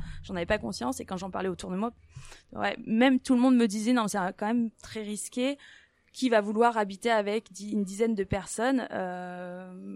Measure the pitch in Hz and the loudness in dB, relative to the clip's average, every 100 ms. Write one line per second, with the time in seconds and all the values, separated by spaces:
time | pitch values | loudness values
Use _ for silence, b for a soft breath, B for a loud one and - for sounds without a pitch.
0 | B B - 185 170 214 226 190 240 262 | B B -8 -6 -2 -2 -2 -6 -6 -6
1 | - 185 190 185 190 175 190 185 226 - | -6 -8 -6 -4 -4 -4 -6 -4 -4 -6
2 | B B B B B - 208 - - 220 | B B B B B -4 -4 -4 -2 4
3 | 262 254 - 247 254 247 233 208 214 247 | 6 4 4 4 6 6 4 2 2 2
4 | 208 202 180 196 208 240 233 - - 220 | 2 0 -2 -2 -2 0 -2 -6 -14 -10
5 | 208 208 - - 254 285 b b b b | -8 -8 -6 -2 -2 -4 b b b b
6 | b - 254 226 208 214 233 226 208 196 | b -2 4 4 4 4 4 4 -2 -2
7 | 233 226 202 214 - 185 208 214 190 196 | 2 2 2 -2 -4 -14 -4 -2 -2 0
8 | 233 220 190 202 175 - 233 269 - 214 | 0 2 0 -2 -4 -2 2 2 0 -4
9 | 185 180 180 180 180 180 185 185 196 | -4 -6 -10 -10 -12 -12 -14 -14 -12